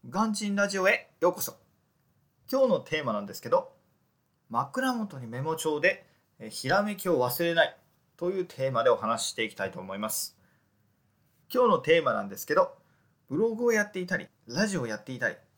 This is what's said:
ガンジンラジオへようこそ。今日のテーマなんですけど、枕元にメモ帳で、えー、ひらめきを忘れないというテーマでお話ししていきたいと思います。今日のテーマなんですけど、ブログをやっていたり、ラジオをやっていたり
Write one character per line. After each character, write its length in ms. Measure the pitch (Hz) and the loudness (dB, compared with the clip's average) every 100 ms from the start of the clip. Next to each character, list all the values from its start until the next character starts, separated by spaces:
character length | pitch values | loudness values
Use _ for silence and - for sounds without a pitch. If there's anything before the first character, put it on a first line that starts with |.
| 120 | -6
ガ 160 | 180 220 | -2 -2
ン 80 | |
ジ 160 | 208 208 | -2 -2
ン 60 | 202 | 0
ラ 120 | 202 | 0
ジ 120 | 196 | 2
オ 100 | 185 | 2
へ 220 | 226 - _ | 2 -4 _
よ 100 | 175 | 2
う 40 | |
こ 80 | 175 | 2
そ。 160 | - - _ _ _ _ _ _ _ _ _ | -8 -10 _ _ _ _ _ _ _ _ _
今 100 | 262 | 2
日 60 | 262 | 4
の 100 | 156 | 2
テ 240 | - 156 | 0 -4
ー 20 | 135 | -2
マ 80 | |
な 60 | 104 | -4
ん 80 | 101 | -6
で 60 | - | -12
す 40 | |
け 100 | - | 0
ど、 220 | 175 - _ _ _ _ _ _ _ _ | 0 0 _ _ _ _ _ _ _ _
枕 460 | 113 135 - 262 240 | -2 -2 -2 -2 -2
元 240 | 208 139 | -6 -8
に 80 | 117 | -10
メ 160 | 120 | -6
モ 120 | 147 160 | -4 -2
帳 240 | 156 147 | -2 2
で、 280 | 170 190 _ _ _ _ | 0 0 _ _ _ _
え 80 | 110 | -14
ー、 20 | |
ひ 180 | - 131 | -8 0
ら 140 | 190 | 0
め 140 | 208 202 | 0 -4
き 120 | 185 | 0
を 160 | 151 | 2
忘 200 | 123 131 | 2 0
れ 100 | 170 | 0
な 120 | 165 156 | 4 2
い 120 | - _ _ _ _ | 0 _ _ _ _
と 140 | 175 | -4
い 80 | 190 | -2
う 40 | 180 | -6
テ 240 | - 135 | -4 -2
ー 20 | |
マ 120 | 117 | 2
で 60 | 123 | 4
お 60 | 117 | 2
話 300 | 110 113 - | 0 -2 -4
し 20 | |
し 60 | |
て 100 | - | -4
い 80 | 110 | -6
き 20 | |
た 140 | - 95 | -4 -8
い 40 | |
と 80 | 92 | -8
思 140 | 95 | -12
い 60 | 98 | -8
ま 100 | 107 | -6
す。 260 | - - _ _ _ _ _ _ _ _ _ _ _ _ | -6 -8 _ _ _ _ _ _ _ _ _ _ _ _
今 120 | 247 240 | 2 4
日 40 | |
の 80 | 185 | 4
テ 240 | - 165 | 6 4
ー 20 | |
マ 100 | 143 | 4
な 100 | 107 | 0
ん 60 | 101 | -4
で 60 | 98 | -10
す 120 | - | 0
け 80 | 151 | 2
ど、 200 | - - _ _ _ _ _ | 2 -2 _ _ _ _ _
ブ 80 | 139 | 0
ロ 160 | 226 | 0
グ 120 | 226 240 | 2 2
を 80 | |
や 100 | 214 | 2
っ 80 | 202 | 0
て 80 | 190 | -4
い 80 | 180 | -4
た 100 | 185 | -4
り、 100 | - _ - | -6 _ -8
ラ 180 | 127 208 | -2 0
ジ 140 | 185 | 0
オ 20 | |
を 60 | 120 | -2
や 80 | 107 | -6
っ 80 | |
て 80 | - | -8
い 80 | 127 | -4
た 100 | 113 | -4
り 60 | - _ | -4 _